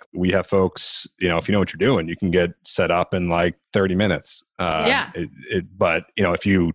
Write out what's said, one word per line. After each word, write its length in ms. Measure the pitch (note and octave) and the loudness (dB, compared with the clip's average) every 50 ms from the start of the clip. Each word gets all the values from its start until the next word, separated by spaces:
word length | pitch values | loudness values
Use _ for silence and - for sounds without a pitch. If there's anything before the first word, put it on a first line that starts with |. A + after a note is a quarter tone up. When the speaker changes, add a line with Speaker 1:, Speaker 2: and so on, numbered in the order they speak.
| - - - | -12 -14 -6
Speaker 1:
We 160 | F2 F2+ F2+ | -2 0 2
have 160 | F#2+ F#2+ F2 | 2 0 0
folks, 600 | - G2+ F#2+ F#2+ F2+ - - - - - - - - _ - | 0 2 2 2 2 0 -2 -2 -2 -2 -2 -4 -4 _ -4
you 80 | F#2 F2+ | -2 0
know, 80 | E2+ | 0
if 100 | E2 - | 0 0
you 60 | - | 0
know 60 | G2+ G2+ | 0 0
what 140 | F#2 - - | 0 -2 -2
you're 40 | D#2+ G2 C3 | 0 0 2
doing, 180 | C3 F#2 D#2+ E2 | 2 0 -2 -4
you 80 | E2+ | -6
can 140 | - G2+ F2+ | -4 -2 0
get 240 | E2+ F2+ F2 F2 - - - | 2 2 2 0 -2 -8 -12
set 260 | - - - F#2 E2 | -6 -2 0 0 2
up 220 | E2+ F2 E2+ - | 2 0 0 0
in, 160 | - F#2 F2+ E2+ | -2 -2 -2 0
like, 260 | E2+ E2+ F2 F2+ - - _ _ - | 0 0 0 0 -2 -6 _ _ -2
thirty 200 | G#2+ G2 F#2+ F2+ | 0 0 0 0
minutes. 480 | F#2 G#2+ G2+ E2 C#2 - - - - - _ _ - | 0 2 0 0 -2 -4 -8 -12 -12 -14 _ _ -6
Uh, 260 | F2+ E2+ D#2+ D#2+ D#2+ A#3+ | -4 -2 -2 0 0 0
Speaker 2:
Yeah. 220 | C4+ C4+ F3+ - - | 0 -2 -4 -6 -8
Speaker 1:
it, 140 | F2+ E2+ - - - - - | -10 -10 -10 -12 -16 -10 -6
it, 280 | A2 F#2 F2 - F#2 F#2+ | -4 -4 -6 -6 -4 -2
but, 280 | G#2 F2 E2 F2 - - _ | 0 0 0 0 -4 -6 _
you 80 | A2+ G2 | -2 0
know, 80 | F2 | 0
if 140 | F2 - - | 0 0 0
you 260 | G2+ G2 F#2 E2+ D#2+ - | 2 2 4 2 2 0